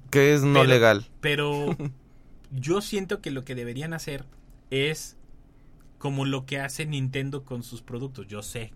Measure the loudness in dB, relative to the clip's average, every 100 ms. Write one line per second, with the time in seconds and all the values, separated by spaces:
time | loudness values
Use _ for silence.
0 | 0 4 6 6 6 6 8 8 8 6
1 | 0 -6 -2 0 0 -2 -4 -4 -6 -10
2 | _ -20 -20 -20 -12 -8 -2 -2 -2 -6
3 | -4 -6 -6 -8 -8 -10 -8 -8 -8 -8
4 | -8 -10 -12 -20 -20 -20 _ -2 -2 -4
5 | -10 -18 -20 -20 -20 -20 -20 -20 -20 -10
6 | -6 -2 -2 -4 -6 -8 -6 -6 -6 -4
7 | -4 -4 -6 -8 -10 -10 -10 -16 -12 -10
8 | -10 -12 -14 -12 -10 -12 -12